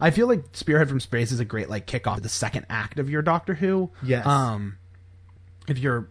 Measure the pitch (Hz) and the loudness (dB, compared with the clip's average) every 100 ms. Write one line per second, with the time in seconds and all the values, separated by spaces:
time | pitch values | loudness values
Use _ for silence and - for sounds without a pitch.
0 | 160 160 240 220 - - - 151 147 135 | 2 4 4 2 0 -8 2 4 4 0
1 | - 120 113 123 110 110 104 104 95 127 | -2 0 0 0 -2 -4 -6 -6 -6 -4
2 | 117 104 110 - 107 - - 113 104 - | -2 -4 -4 -4 -4 -4 -6 -6 -4 -4
3 | 139 151 151 165 - 175 185 190 185 - | -2 0 2 0 0 -2 0 0 -2 -4
4 | 131 123 127 143 127 107 101 101 - - | -2 0 4 2 2 -2 -6 -10 -18 -20
5 | - - - - - - - 135 135 120 | -20 -20 -20 -20 -20 -14 -6 -2 0 -2
6 | 98 | -4